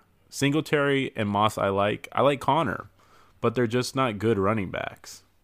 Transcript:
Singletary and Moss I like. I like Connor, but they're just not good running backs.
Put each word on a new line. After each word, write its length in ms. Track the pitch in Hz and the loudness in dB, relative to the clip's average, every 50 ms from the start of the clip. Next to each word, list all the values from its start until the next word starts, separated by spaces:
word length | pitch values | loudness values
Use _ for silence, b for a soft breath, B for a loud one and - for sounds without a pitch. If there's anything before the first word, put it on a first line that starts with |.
| _ _ _ _ _ - | _ _ _ _ _ -12
Singletary 840 | - - 135 143 139 156 147 - 160 147 143 143 139 135 131 - - | -4 -2 0 2 2 0 0 0 0 2 2 2 2 0 -2 -2 -4
and 120 | 113 107 | -4 -2
Moss 300 | 104 101 101 107 110 - | 0 2 2 2 2 2
I 120 | 107 104 98 | 2 0 0
like. 380 | 98 98 101 104 113 - - - | 2 2 0 0 -2 -4 -8 -6
I 100 | - 101 | -2 2
like 180 | 120 143 147 123 | 2 2 2 0
Connor, 500 | - - 139 160 160 104 - - - - _ b b b b b b b b b | 0 0 2 2 0 -2 -4 -6 -10 -16 _ b b b b b b b b b
but 140 | - 117 117 | -2 0 2
they're 100 | 127 123 | 2 0
just 280 | 110 117 123 120 - - | 2 0 0 -2 -2 -2
not 240 | 135 131 123 104 95 | -2 -2 -2 -2 0
good 180 | 107 113 113 | 0 2 2
running 320 | 98 95 98 110 110 95 90 | 2 2 2 0 0 -2 -4
backs. 540 | - - - - - - - - - - _ _ _ _ | -6 -6 -8 -8 -10 -14 -20 -20 -20 -20 _ _ _ _